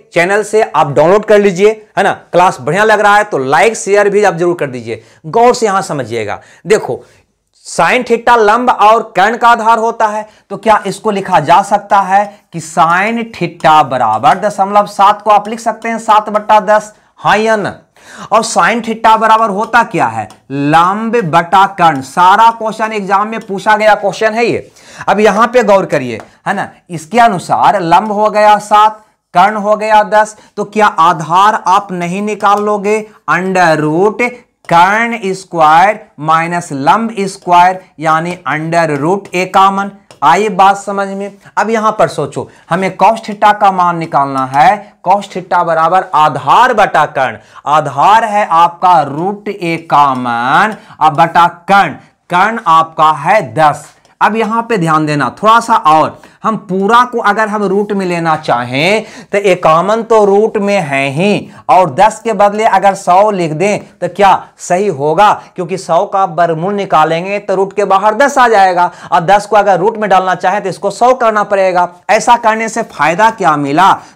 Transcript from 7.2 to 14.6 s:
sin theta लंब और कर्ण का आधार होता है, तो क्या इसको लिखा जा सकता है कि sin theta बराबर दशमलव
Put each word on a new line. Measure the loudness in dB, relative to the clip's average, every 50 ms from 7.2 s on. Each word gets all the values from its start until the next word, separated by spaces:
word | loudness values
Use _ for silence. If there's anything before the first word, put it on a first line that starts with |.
| _ _ _ _ _ _ _ _ _
sin | -8 -4 -2 0 0 0 -2 -2
theta | -2 -4 -2 2 2 2 4
लंब | 4 2 2 2 0 0
और | 2 4 4 4 4 2 0 -2 -2
कर्ण | 0 0 0 0
का | 2 2 2
आधार | 2 2 2 2 2 2
होता | 0 -2 -2 -2 -2 -2
है, | -2 -6 -10 -12 _ _ _ -14
तो | -14
क्या | -4 0 0 0 0 0
इसको | -4 -8 -6 -4 -4
लिखा | -4 -4 -2 -2 0 0
जा | 2 4 2 2 2
सकता | 2 -2 -2 0 0 0 0
है | 2 2 0 0 0 -2 -6 -16 _ _
कि | -14 -14
sin | -12 -6 -2 0 0 2 2 0 0 -2 -4 -4 -6 -8 -8
theta | -8 -8 -8 -6 -2 2 4 4 4 4
बराबर | 2 0 -2 0 0 0 0 2 0 0 0
दशमलव | -2 -4 -2 -2